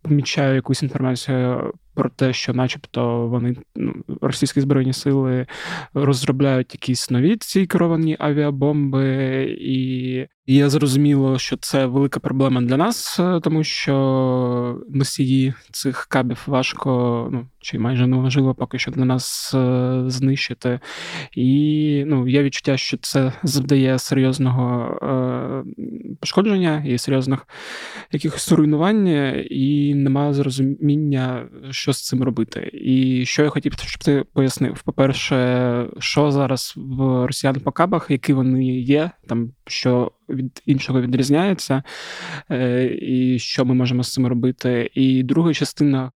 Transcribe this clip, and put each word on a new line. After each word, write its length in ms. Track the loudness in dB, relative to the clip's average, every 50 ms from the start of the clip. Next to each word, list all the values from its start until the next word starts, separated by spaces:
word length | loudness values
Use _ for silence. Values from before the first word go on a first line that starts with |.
помічаю 520 | _ 2 2 2 2 0 -2 0 2 2 2
якусь 280 | 0 0 0 -2 -2
інформацію 880 | -2 -4 -2 -2 -2 0 -2 -2 -2 -2 -2 0 0 0 -2 -2 -4 -6 -8 -10 _ _ _
про 160 | -2 -2 -2
те, 220 | _ 0 0 0
що 220 | 0 -2 -4 -2 0
начебто 720 | 0 0 -2 -2 -8 -12 -8 -4 -2 0 0 0 0 0
вони, 300 | 0 0 0 0 -2 -2 -4 -8 _ _
ну, 180 | -4 -4 -4 -4 -8 -10 -10 -8 -4
російські 400 | -2 -4 0 0 -2 0 2 0
збройні 320 | 2 2 2 2 2 0
сили 540 | -2 -2 0 0 2 2 2 2 0 -2 -2 -6 -10 -12 -10 -10 -10 -10 -12 -6 -2
розробляють 800 | 0 2 2 2 2 0 -2 0 2 2 2 2 0 -2 -4 -8
якісь 360 | -8 -4 -2 -2 -2 -2 -2
нові 260 | 0 2 4 2 2
ці 300 | 0 -4 -2 0 0 0
керовані 500 | 2 2 2 2 2 2 2 0 0 -2 0
авіабомби, 1400 | -2 0 0 2 0 0 0 0 0 0 2 2 0 0 2 2 2 2 0 0 -2 -2 -2 -2 -2 -4 -6 -6
і 680 | -4 -2 -2 -2 -2 -2 -4 -4 -4 -4 -4 -6 -8 -10 _ _ _
є 220 | 4 4 6 6 4
зрозуміло, 720 | 4 2 2 4 4 4 4 6 6 4 4 2 2 0
що 180 | -2 -4 -6
це 300 | -6 -4 -2 0 0 0
велика 340 | 2 2 2 2 2 0 -4
проблема 400 | -4 -2 0 2 2 2 2 2
для 160 | 2 2 2
нас, 440 | 2 2 0 0 -2 -6 -4 -2 0
е, 200 | 2 2 0 0
тому 240 | 0 0 0 0 0
що 1160 | -2 -4 -4 -2 0 2 2 2 2 2 2 2 2 2 0 0 0 0 -2 -2 -4 -6 -8 -10 -4
носії 640 | -2 -2 -2 0 0 -2 0 2 2 2 2 0 -2 -6 _ _
цих 360 | -12 -4 -4 -4 -4 -4 -8
кабів 360 | _ 0 0 0 0 -4 -6 -4
важко, 840 | -2 -2 0 0 -2 -6 -4 -2 0 0 2 2 0 0 -2 -4 -4
ну, 140 | -6 -6 -8 -10 _ _
чи 200 | -12 -8 -4 -2
майже 280 | -2 0 2 2 2
неможливо 480 | 4 4 2 2 2 2 2 2 2 2
поки 240 | 0 -4 -6 -4 -6
що 120 | -6 -4
для 140 | -2 0 0
нас, 500 | 2 2 0 -2 -4 -8 -8 -6 -2 0
е, 480 | 2 2 2 2 2 0 0 0 0 -2
знищити. 760 | -2 -2 0 0 0 0 0 -2 -8 -8 _ -2 -4 -4 -4 -6 -12 -14 -14 -12 -12 -12 -12 -12 -8
І, 720 | -2 0 2 4 4 4 4 2 2 2 2 2 2 0 0
ну, 220 | 2 0 2 2 2
є 140 | 2 2
відчуття, 340 | 2 2 -2 -2 -2 -2 -2
що 200 | 0 -2 -4 -6
це 360 | -6 -6 -2 0 0 0 0 -2 -2
завдає 560 | -4 0 0 0 2 2 4 4 4 4 2 0
серйозного, 1000 | 0 0 2 2 2 2 2 2 2 2 2 2 0 0 0 -2 -2 -4 -6 -6
е, 640 | -2 -2 0 0 0 -2 -4 -4 -6 -6 -6 -8 -8 -10 -12 -12 -12 -12 -12 -12 -12 -12 -12 -8
пошкодження 640 | -8 0 2 2 2 4 2 2 2 0 0 -2 -2
і 120 | -2 -2 -2
серйозних 480 | 0 0 0 0 2 0 -2 -2 -4 _ -20 -18 -16 -14 -14 -14 -14 -16 -16 -18 -10 _
якихось 400 | -6 -4 -2 -4 -4 -4 2 2
руйнувань, 560 | 4 4 6 4 4 2 2 2 4 4 4 4 2 2 2 0 -2 -4 -4 -4
і 440 | -2 0 0 2 2 2 2 2 2
нема 380 | 2 2 2 2 2 2 2
зрозуміння, 1160 | 2 0 0 0 0 0 0 0 0 0 2 2 2 2 2 0 0 0 0 -2 -4 -6 -10 -12 -16 -18 -14 -10
що 220 | -10 -4 -2 -2
з 140 | -2 -2 -4
цим 160 | -4 -2 0
робити. 480 | 0 0 0 -2 -4 -4 -4 -10 -10 -10
І 520 | -12 -4 0 2 4 4 4 4 2 0 0
що 160 | 0 0 2
я 60 | 2 2
хотів, 240 | 0 -2 -4 -4
щоб 300 | -6 -4 -10 -12 -12 -2
ти 220 | 2 2 2 2 0 _
пояснив. 500 | _ 2 2 2 2 0 -2 -2 -2 -6
По-перше, 1080 | -8 -6 0 2 2 2 2 -2 -2 0 0 2 2 2 2 2 0 0 0 -2 -4 -6 -8 -8
що 320 | -6 -2 2 2 2 4
зараз 440 | 4 2 2 0 0 -4 -4 -10 -10
в 500 | -12 -10 -8 -2 0 2 2 2 2 0
росіян 280 | 0 -2 0 0 0 0
по 180 | 0 -4 -4
кабах, 380 | 0 0 0 2 0 -2 0 -2
які 220 | -2 -2 2 0
вони 320 | 2 2 4 2 2 2 2 0 -2 -2
є, 300 | 2 2 2 2 2 -2 -6 _ _ -4
там, 220 | -4 -4 -4 -4 -8 _ _
що 460 | -10 -10 -2 0 2 2 2 0 -2 _ _ _ -8
від 340 | -6 -4 -4 -6 _ -10 _
іншого 340 | -6 -6 -6 -4 -2 -2 0
відрізняється, 840 | 0 0 0 0 2 2 2 2 2 0 -2 -4 -2 -4 -4 -4 -4 -8 -18 -16 -16 -16 -14 -14 -12 -12 -12 -14 -8 _
е, 340 | -2 -2 0 0 2 0 0 0 -2 -4
і 380 | -4 -2 0 2 2 2 0 0
що 260 | -2 -4 -2 0 2
ми 100 | 2 2
можемо 280 | 2 2 2 0 -2
з 100 | -2 -2
цим 140 | -2 -2 0
робити. 640 | 0 0 0 0 0 -2 _ -2 -2 0 0 -2 -2 _
І 280 | 2 2 4 4 2
друга 320 | 2 2 2 2 4 2 2
частина 560 | 0 -2 -4 0 0 2 2 2 0 -2 -6 _